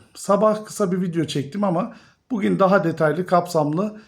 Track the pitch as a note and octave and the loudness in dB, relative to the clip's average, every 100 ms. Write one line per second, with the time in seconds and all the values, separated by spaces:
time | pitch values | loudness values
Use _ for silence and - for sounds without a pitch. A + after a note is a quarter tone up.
0 | - - - G3+ G#3+ G#3+ G#3+ - G3 F#3 | -20 -8 0 2 4 0 -4 -4 -2 -2
1 | F#3 E3 D3 D3 B2+ G3+ G3+ E3 A#3 - | -2 -2 -2 -4 -6 -4 -2 -2 -4 -8
2 | _ _ - A3+ G3+ F3 F#3 G3 E3 D#3+ | _ _ -8 -2 0 2 4 4 2 0
3 | D#3 D3+ F3+ F3 E3+ D#3+ D3 D#3 G#3+ G#3+ | 0 0 0 0 2 0 0 -2 -4 -8